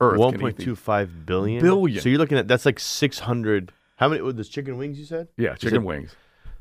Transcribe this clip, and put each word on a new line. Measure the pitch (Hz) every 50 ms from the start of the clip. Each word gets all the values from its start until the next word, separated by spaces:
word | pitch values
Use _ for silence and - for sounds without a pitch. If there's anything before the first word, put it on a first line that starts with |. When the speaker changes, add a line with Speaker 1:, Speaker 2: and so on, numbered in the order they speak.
Speaker 1:
earth | 123 120 95
can | 104
eat | 117 127 -
the | - 131
Speaker 2:
One | 120 101
point | -
two | 90 127 113
five | - - 110 107 101 101 90 85 82 78
billion? | 85 90 92 98 107 113 120
Speaker 1:
Billion. | 156 180 190 196 185 156 107 92
Speaker 2:
So | - 123
you're | 131 147
looking | 165 - 147
at, | 131 101
that's | 104 123 123 -
like | 143 - -
six | - - - - 151 139 - -
hundred. | - 123 120 120 110 107 104 98 92 87 _ _ _ _ _
How | - 127 143
many, | 160 139
what, | 92 131 123
those | 113 104 -
chicken | - 147 139 135 127
wings | 120 139 147 143
you | 143 147
said? | 147 165 165 170 - _
Speaker 1:
Yeah, | - 113 87 69
Speaker 2:
Is | -
Speaker 1:
chicken | - 120 110 120 107
Speaker 2:
it |
Speaker 1:
wings. | 90 78 71 71 - - _ _ _ _ _ _ - - -